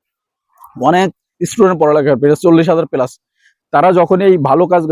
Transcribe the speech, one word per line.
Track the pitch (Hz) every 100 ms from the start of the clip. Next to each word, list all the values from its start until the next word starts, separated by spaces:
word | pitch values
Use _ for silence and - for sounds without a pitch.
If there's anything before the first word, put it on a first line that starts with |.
| _ _ _ _ _ _ - 123
অনেক | 127 175 185 - _ -
স্টুডেন্ট | 175 - 190 175
পড়ালেখা | 175 151 143 131
করে, | 143 151
চল্লিশ | 180 165 165
হাজার | 165 156
plus। | 135 127 - _ _ _ _ _
তারা | 143 175
যখন | 180 170 185
এই | 196 180
ভালো | 139 143 180
কাজ, | 180 156